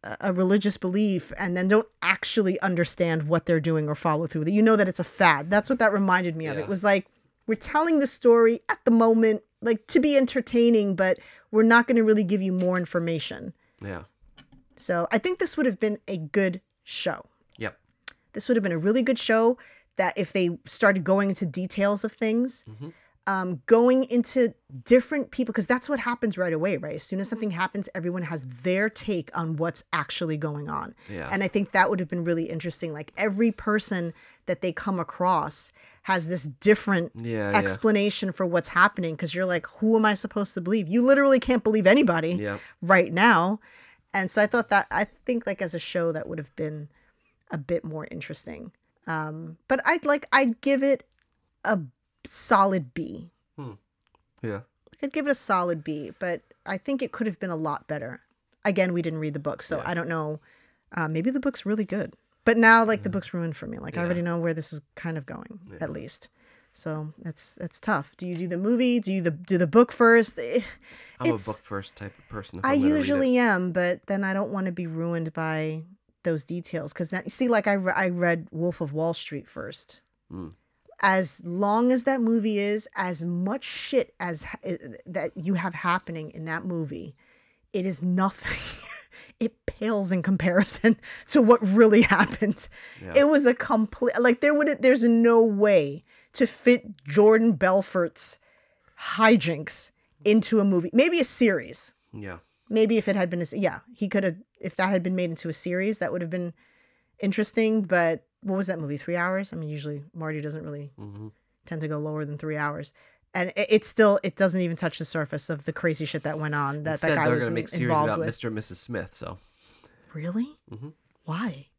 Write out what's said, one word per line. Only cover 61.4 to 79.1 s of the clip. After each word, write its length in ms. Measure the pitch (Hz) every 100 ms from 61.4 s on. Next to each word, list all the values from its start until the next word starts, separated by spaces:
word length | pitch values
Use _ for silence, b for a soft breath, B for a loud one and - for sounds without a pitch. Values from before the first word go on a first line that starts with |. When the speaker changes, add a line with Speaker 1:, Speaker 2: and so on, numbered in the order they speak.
| 277 262 196
Speaker 1:
really 200 | 214 208
good. 300 | 202 - _ _ _ -
But 120 | 226
now, 260 | 233 226 226
like, 180 | 214
the 60 | -
Speaker 2:
Mm. 40 |
Speaker 1:
book's 200 | 185 -
ruined 220 | 180 165 151
for 100 | -
me. 100 | -
Like, 160 | - 175
I 20 |
Speaker 2:
Yeah. 40 | 175
Speaker 1:
already 160 | 175
know 160 | 175 170
where 140 | 170 160
this 180 | 156
is 80 | 151 _ -
kind 220 | 170 160
of 60 | 135
going, 320 | - - - 180
Speaker 2:
Yeah. 80 | -
Speaker 1:
at 100 | 165
least. 380 | - - - - b b b b
So 420 | - - 156 156 -
it's, 340 | 170 - - -
it's 180 | 170 -
tough. 380 | - 175 147 -
Do 100 | 180
you 80 | 170
do 120 | 175
the 100 | 175
movie? 420 | 196 240 254 240
Do 140 | 202
you 80 | 190
the, 100 | 170
do 260 | 156 180 185
the 80 | 175
book 240 | 220 240
first? 460 | - 226 233 220 -
Eh, 220 | - 240 - B B B B B
Speaker 2:
I'm 140 | 127 110
Speaker 1:
it's 120 | 104
Speaker 2:
a 40 |
book 100 | 107
first 320 | - 98 98 -
type 220 | 101 -
of 100 | _
person 320 | 107 101 90
if 60 | 262
Speaker 1:
I 80 |
Speaker 2:
I'm 80 | 285
gonna 40 | 277
read 100 | 302
it. 20 |
Speaker 1:
usually 400 | 277 285 262 247
am, 340 | 240 185 180
but 340 | 175 175 180 -
then 160 | 196
I 100 | 190
don't 160 | 190 202
wanna 200 | 196 190
be 160 | 175 170
ruined 440 | 160 170 170 160
by 500 | 160 160 156 156 156 165 196 _ _
those 200 | 175 160
details. 480 | - 175 - 170 143
'Cause 200 | - 170
that, 200 | 185 -
see, 160 | - 247
like, 200 | 226 208
I 60 |
re-, 200 | 202 185 -
I 140 | 190
read 380 | 175 175 165 -
Wolf 300 | 160 170 170
of 120 | 151
Wall 200 | 151 165